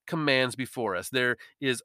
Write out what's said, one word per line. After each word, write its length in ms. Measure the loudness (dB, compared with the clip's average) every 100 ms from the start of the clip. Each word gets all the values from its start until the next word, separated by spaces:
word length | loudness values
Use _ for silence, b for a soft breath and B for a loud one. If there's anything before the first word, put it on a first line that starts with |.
| -6
commands 480 | -2 2 4 2 -2
before 400 | -8 -4 -2 -2
us. 140 | -2
There 280 | 0 2 0 B -4
is 220 | -2 -2